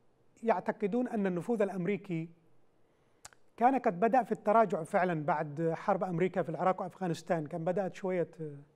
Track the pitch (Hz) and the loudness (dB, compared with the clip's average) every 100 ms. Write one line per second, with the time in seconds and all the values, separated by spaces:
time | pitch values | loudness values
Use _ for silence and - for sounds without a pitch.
0 | _ _ _ _ 226 185 202 214 202 240 | _ _ _ _ 0 0 0 -2 0 0
1 | 247 226 190 175 156 233 202 196 175 196 | -2 0 0 -2 -2 0 0 0 -2 -4
2 | - 165 165 - _ - _ _ _ _ | -4 -6 -6 -12 _ -20 _ _ _ _
3 | _ _ - - - - 240 269 254 175 | _ _ -20 -20 -16 2 4 4 0 2
4 | 226 262 226 208 208 214 214 170 160 196 | 4 4 2 0 4 4 4 2 0 0
5 | 180 165 147 156 160 143 165 165 - 190 | 2 0 0 -2 -2 -2 -2 0 0 0
6 | 185 170 185 190 170 151 185 185 185 - | 0 0 0 0 -4 0 0 0 -4 -6
7 | 185 160 - 170 147 175 165 180 185 - | -4 -4 -2 -2 -2 -4 -2 -2 -2 -4
8 | 190 185 165 170 156 143 143 | -4 -2 -4 -6 -12 -12 -18